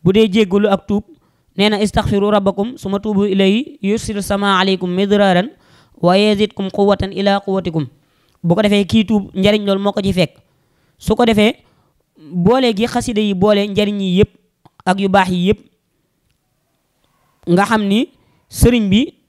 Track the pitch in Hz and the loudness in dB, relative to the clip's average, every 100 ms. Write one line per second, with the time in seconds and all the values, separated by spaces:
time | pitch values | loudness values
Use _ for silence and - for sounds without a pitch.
0 | 170 190 220 190 208 196 202 196 - 208 | 2 2 2 2 0 0 0 -2 -2 -6
1 | - 320 _ _ _ - 208 190 208 - | -6 -20 _ _ _ -2 -2 0 -2 -2
2 | 208 202 208 208 196 196 214 269 196 202 | -2 0 0 0 0 -4 -6 -8 -6 -6
3 | 214 196 208 190 190 214 285 - 196 220 | -2 -2 0 2 2 2 -4 -6 -4 -4
4 | - 202 190 202 202 190 190 185 180 180 | -4 -8 -4 -2 0 0 0 -2 -4 -2
5 | 196 202 196 175 226 - _ _ _ _ | 0 2 2 2 -2 -10 _ _ _ _
6 | 175 185 214 202 208 - 190 - 202 196 | 0 2 2 0 -2 -4 -8 0 0 0
7 | 190 196 196 202 196 190 180 160 135 _ | -2 -4 -2 -2 -2 -4 -4 -6 -6 _
8 | _ _ _ _ 170 170 208 202 190 220 | _ _ _ _ -2 0 2 2 2 0
9 | 202 214 196 190 196 214 202 196 202 202 | 2 -2 -2 -2 0 0 0 -2 -2 -2
10 | 196 180 165 _ _ _ _ _ _ _ | -2 0 -2 _ _ _ _ _ _ _
11 | - - 233 214 214 294 _ _ _ _ | -4 0 2 4 2 0 _ _ _ _
12 | _ _ 156 180 175 254 247 202 233 240 | _ _ -10 -2 2 2 0 -2 -4 -4
13 | 233 202 214 190 202 202 208 196 208 208 | -4 -4 -2 0 0 0 0 -2 -2 -2
14 | 190 180 214 _ _ _ _ _ - 190 | -2 2 0 _ _ _ _ _ -4 -2
15 | 196 190 185 180 180 214 _ _ _ _ | 0 0 0 0 0 -2 _ _ _ _
16 | _ _ _ _ _ _ _ _ _ _ | _ _ _ _ _ _ _ _ _ _
17 | _ _ _ _ - 175 202 220 202 202 | _ _ _ _ -2 0 2 0 0 -2
18 | 277 _ _ _ _ - 233 240 202 196 | -2 _ _ _ _ 0 2 4 2 0
19 | 302 _ | 0 _